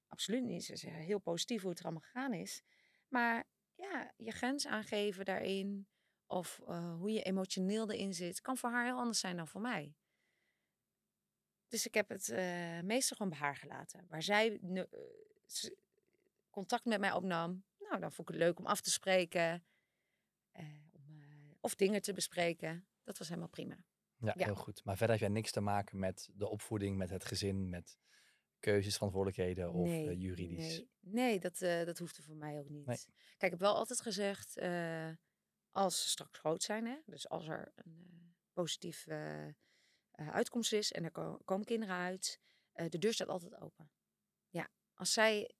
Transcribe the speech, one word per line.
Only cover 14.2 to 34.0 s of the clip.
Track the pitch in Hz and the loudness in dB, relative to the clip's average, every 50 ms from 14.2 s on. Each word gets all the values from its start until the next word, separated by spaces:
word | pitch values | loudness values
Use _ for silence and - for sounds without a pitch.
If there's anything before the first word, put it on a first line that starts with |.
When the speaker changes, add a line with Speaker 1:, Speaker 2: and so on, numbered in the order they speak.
| 160 | 0
Speaker 1:
zij | 185 202 208 220 233 208 - | 4 4 6 6 4 2 -2
ne-, | - 175 185 185 180 - | -4 -4 -2 -2 -4 -4
eh, | - - - - - - - - _ _ _ | -8 -12 -14 -14 -16 -20 -20 -20 _ _ _
s-, | _ - - - - - - _ _ _ _ _ _ _ _ _ _ _ _ _ _ | _ -8 -6 -6 -6 -8 -14 _ _ _ _ _ _ _ _ _ _ _ _ _ _
contact | - 202 190 - 240 240 - | -8 -8 -2 -2 -2 0 2
met | 240 220 196 | 2 2 2
mij | 202 190 - | 2 2 2
opnam, | 175 180 190 175 165 170 170 185 190 - _ _ _ | 2 2 2 0 0 0 -2 -4 -6 -8 _ _ _
nou, | 403 427 339 190 | -6 -6 -4 -4
dan | 160 - - | -4 -6 -6
vond | - 160 - | -8 -8 -6
ik | - | 0
het | 160 165 | 4 4
leuk | 175 175 180 | 4 4 2
om | 175 | 0
af | - 208 - | 0 0 0
te | - - | 2 0
spreken. | - - - 190 185 185 175 165 - 180 170 165 170 175 - _ _ _ _ _ _ _ _ _ _ _ _ _ _ _ _ _ _ | 0 0 4 4 4 4 4 4 2 2 4 4 2 0 -6 _ _ _ _ _ _ _ _ _ _ _ _ _ _ _ _ _ _
Eh, | - 160 151 151 151 151 156 _ | -14 -14 -14 -14 -16 -20 -20 _
om, | - 139 147 151 151 | -20 -20 -20 -20 -20
eh, | 143 147 147 147 - - - _ | -20 -20 -20 -20 -20 -20 -12 _
of | - - - | -4 -4 2
dingen | - 196 190 214 202 - | 4 6 6 6 4 2
te | - 190 | 0 -2
bespreken. | 180 - - - 175 170 170 165 170 - 160 165 170 190 _ _ _ _ | -2 -4 -2 2 2 2 2 2 0 -2 -4 -4 -6 -10 _ _ _ _
Dat | - 196 - | -12 -10 -8
was | 180 156 | -8 -6
helemaal | 170 170 165 165 | -6 -6 -6 -6
prima. | - - - - - - - _ _ _ _ _ _ | -8 -8 -8 -8 -10 -12 -16 _ _ _ _ _ _
Speaker 2:
Ja, | _ 117 107 95 | _ 0 0 2
Speaker 1:
Ja. | 180 180 | 4 4
Speaker 2:
heel | 110 101 | 2 2
goed. | - - - 101 - - | 0 -4 -8 -10 -6 -4
Maar | 107 95 | -2 2
verder | 90 113 110 117 | 4 6 6 6
heb | 107 110 | 6 6
jij | 101 101 | 4 4
niks | 113 107 - | 2 2 0
te | - 113 | 0 0
maken | 101 101 101 101 98 - - 95 | 2 2 2 2 0 -2 -2 -2
met | 95 95 95 - - - - | 0 0 -2 -4 -8 -14 -6
de | 98 104 107 | -4 -4 -2
opvoeding, | 107 107 - - 113 104 98 98 98 | -2 -4 -4 -2 0 0 2 2 2
met | 95 95 87 | 0 0 -2
het | 95 90 - | -2 -4 -4
gezin, | - 101 - 101 98 98 98 95 92 | -4 -2 0 0 2 2 2 0 -2
met | 87 87 - - - - _ _ _ - - _ _ _ _ _ _ _ | -2 -4 -8 -10 -16 -20 _ _ _ -20 -20 _ _ _ _ _ _ _
keuzes, | - 107 104 101 98 101 101 | 2 6 6 6 6 4 2
verantwoordelijkheden | - 104 98 90 98 98 98 92 - 90 90 92 90 90 85 87 | 2 0 2 2 2 2 2 2 2 2 2 2 0 -2 0 2
of, | 87 87 87 | 2 4 4
Speaker 1:
Nee, | 170 80 - 87 | 2 2 0 -2
Speaker 2:
eh, | 87 90 | -2 -2
juridisch? | 92 92 90 - 175 170 170 165 160 160 165 165 | -2 -2 -2 -4 -4 -4 -4 -4 -4 -4 -6 -6
Speaker 1:
nee. | - - _ _ | -8 -12 _ _
Nee, | - 180 202 240 254 247 214 185 | -12 -4 0 2 4 4 4 2
dat, | - 185 - - 185 | 0 -2 -4 0 0
eh, | 175 170 170 170 | 2 2 2 0
dat | 170 170 - | -2 -2 -4
hoefde | 175 160 - - 147 | -6 -8 -8 -12 -16
voor | 151 156 | -16 -12
mij | 156 151 151 147 151 | -8 -8 -6 -6 -6
ook | 139 143 | -8 -8
niet. | 147 147 143 | -10 -8 -4
Speaker 2:
Nee. | 123 120 | -4 -4
Speaker 1:
Kijk, | - - - _ _ - - - _ - | -4 -6 -10 _ _ -20 -20 -4 _ 2
ik | 185 | 2
heb | 185 170 | 2 4
wel | 190 202 208 | 4 4 6
altijd | - 226 - 247 - | 4 2 0 -2 -2